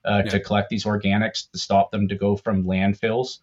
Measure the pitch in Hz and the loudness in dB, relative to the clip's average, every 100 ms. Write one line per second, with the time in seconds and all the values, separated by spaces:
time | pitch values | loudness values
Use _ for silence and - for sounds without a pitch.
0 | - 104 101 101 - 104 101 110 107 104 | 2 2 2 0 2 0 0 -4 -2 -2
1 | 101 101 110 - - 90 - 98 98 104 | 0 0 0 -4 -12 -12 0 2 2 0
2 | 98 98 101 101 - 98 92 92 98 101 | -2 0 0 0 0 0 0 0 0 0
3 | 113 113 127 - | -2 -2 -4 -8